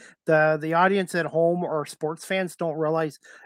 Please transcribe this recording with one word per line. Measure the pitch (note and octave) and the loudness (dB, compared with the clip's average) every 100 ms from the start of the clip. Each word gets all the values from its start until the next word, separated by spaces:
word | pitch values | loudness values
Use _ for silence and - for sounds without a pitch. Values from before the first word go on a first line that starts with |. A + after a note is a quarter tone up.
| - _ - | -18 _ 2
The, | D#3 D#3 D#3 | 4 4 2
the | D#3+ | 0
audience | E3 F#3 G3 F#3 | 2 4 2 -2
at | F3+ | -4
home | D#3 D#3+ E3+ F3 | -2 0 2 0
or | E3 D#3 D3 | -2 -4 -6
sports | - D#3 E3 - | -8 -8 -8 -6
fans | F#3+ F#3 | -4 -4
don't | - E3+ D3+ | -6 -6 -2
realize | D#3 D#3+ D#3+ - - - | -2 0 -2 -6 -20 -20